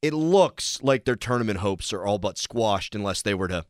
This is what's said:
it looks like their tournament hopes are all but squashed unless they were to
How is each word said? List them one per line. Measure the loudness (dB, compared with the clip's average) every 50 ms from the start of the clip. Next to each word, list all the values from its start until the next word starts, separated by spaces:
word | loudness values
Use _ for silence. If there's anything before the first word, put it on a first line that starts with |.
it | -4 -2 0
looks | 0 2 4 6 6 6 4 2 -4 -6 -6 -6 -2
like | 2 2 2 2 2
their | 0 -2
tournament | -2 0 -2 0 0 0 0 -2 0
hopes | 0 -2 -2 -2 -4 -6 -6
are | -4 -2
all | 0 0 0
but | 0 -4 -4 -4
squashed | -8 -6 -2 0 2 2 2 0 -2 -4 -6
unless | -4 -4 -2 -4 -2
they | -2 -2 -2
were | 0 -2 -2
to | -2 -4 -6 _